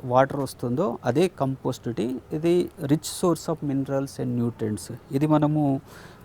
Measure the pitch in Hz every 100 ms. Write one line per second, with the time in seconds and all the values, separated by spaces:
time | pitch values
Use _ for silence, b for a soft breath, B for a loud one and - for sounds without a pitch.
0 | 127 123 135 147 135 - 123 123 208 233
1 | 123 131 185 - 135 131 135 127 123 127
2 | 220 262 - 156 165 180 - - 139 156
3 | - - 180 160 - 160 147 139 135 135
4 | 139 - 127 120 120 - 107 107 - -
5 | - 139 151 156 147 151 143 135 B B
6 | B B